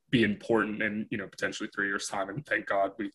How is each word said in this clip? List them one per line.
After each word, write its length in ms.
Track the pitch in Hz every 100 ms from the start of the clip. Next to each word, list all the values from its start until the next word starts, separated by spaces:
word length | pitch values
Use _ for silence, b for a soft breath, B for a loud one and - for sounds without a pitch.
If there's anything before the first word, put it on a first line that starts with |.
| _
be 140 | 120
important 580 | 107 101 - 113 104 107
in, 240 | 107 107 110
you 80 | 107
know, 80 | 95
potentially 420 | - 98 - 107
three 160 | - 98
years' 200 | 101 -
time. 220 | 101 98
And 140 | 101 -
thank 180 | 104 -
God 280 | 101 98 -
we 140 | 98